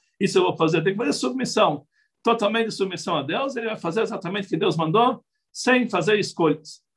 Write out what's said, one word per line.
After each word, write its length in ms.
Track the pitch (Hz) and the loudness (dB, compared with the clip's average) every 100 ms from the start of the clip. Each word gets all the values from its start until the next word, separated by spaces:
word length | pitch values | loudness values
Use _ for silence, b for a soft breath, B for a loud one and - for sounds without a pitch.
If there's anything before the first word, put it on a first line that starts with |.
| _ - | _ -4
Isso 200 | 196 190 | 0 2
eu 60 | |
vou 120 | 185 160 | 2 2
fazer, 260 | 160 165 | 0 2
tem 120 | 170 | 0
que 40 | 196 | 0
fazer 140 | 277 | -2
submissão, 760 | - 247 254 240 - 190 147 - _ _ _ | -2 -2 -4 -2 2 2 0 -8 _ _ _
totalmente 480 | 226 226 208 226 220 | 0 2 2 0 -2
submissão 460 | 160 190 175 - 160 | -2 -4 -4 -4 -4
a 40 | |
Deus, 360 | 135 202 277 240 | -2 -4 -4 -4
ele 100 | 226 | -6
vai 80 | 220 | -6
fazer 260 | 170 185 | -4 -2
exatamente 440 | 214 226 170 202 202 | -2 -4 -6 -6 -4
o 40 | |
que 80 | 170 | -2
Deus 200 | 190 165 | 0 0
mandou, 440 | 160 196 247 262 _ _ _ | 2 4 4 0 _ _ _
sem 380 | - - 247 240 | -4 2 4 2
fazer 280 | 185 165 208 | 0 2 2
escolhas. 640 | 180 - 165 - - - _ | 0 0 2 0 -6 -20 _